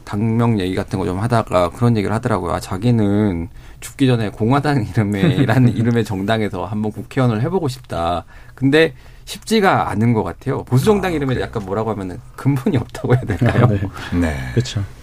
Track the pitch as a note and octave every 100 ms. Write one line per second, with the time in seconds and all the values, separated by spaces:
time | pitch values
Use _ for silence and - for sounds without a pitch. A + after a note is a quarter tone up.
0 | - G2+ A2+ A2+ A#2 G#2+ F2+ F#2+ F#2 F#2+
1 | F2+ F#2 A#2 A#2 - F2+ F2 - A#2+ A2+
2 | F#2+ G#2+ A#2 G2+ F2 E2+ - F#2 A#2 A#2
3 | G2+ G2+ G#2+ E2+ E2+ - - - - -
4 | C3 A#2+ G#2 - A2+ C#3+ D3+ C#3+ F#2+ A#2
5 | G2+ G2+ G2 F#2+ G2 B2+ B2 - A#2 A#2
6 | G#2+ F#2+ G2+ A2+ G2+ F#2+ F2 G#2+ G#2+ G#2+
7 | A#2 C#3 B2+ G#2+ D3 F#3 D3 - - E2
8 | E2+ G2+ - - - - C3+ D3+ D#3+ -
9 | - - - - - A3 F#3+ C3 E2+ G2
10 | A#2 A2 F2 E2+ B2+ B2+ F2 B2 G3 G3+
11 | F#3 D#3 C3+ B2 F#2+ A2+ F#2+ G#2 A2 G2+
12 | F#2+ F2 - - C3+ C#3 A3 C3+ - -
13 | A2 B2 A#2 G2 A#2 - A#2+ G2 G2 -
14 | - F2 D#2+ C#2+ C2 - - G#2 G2 -